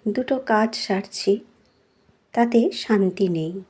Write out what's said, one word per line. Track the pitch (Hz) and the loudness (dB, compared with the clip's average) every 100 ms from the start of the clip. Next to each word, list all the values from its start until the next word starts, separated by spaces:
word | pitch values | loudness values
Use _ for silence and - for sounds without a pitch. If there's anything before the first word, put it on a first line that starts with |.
| 214 | -4
দুটো | 208 254 262 | -2 -2 -2
কাজ | 262 214 226 - | 2 2 2 -2
সারছি, | - 190 202 - - 202 - _ _ _ _ _ _ _ _ | -4 -4 -4 -6 0 0 -2 _ _ _ _ _ _ _ _
তাতে | - 240 233 277 | 0 2 4 2
শান্তি | - - 208 185 180 185 | -2 0 2 2 0 0
নেই। | 165 160 190 | 0 -4 -8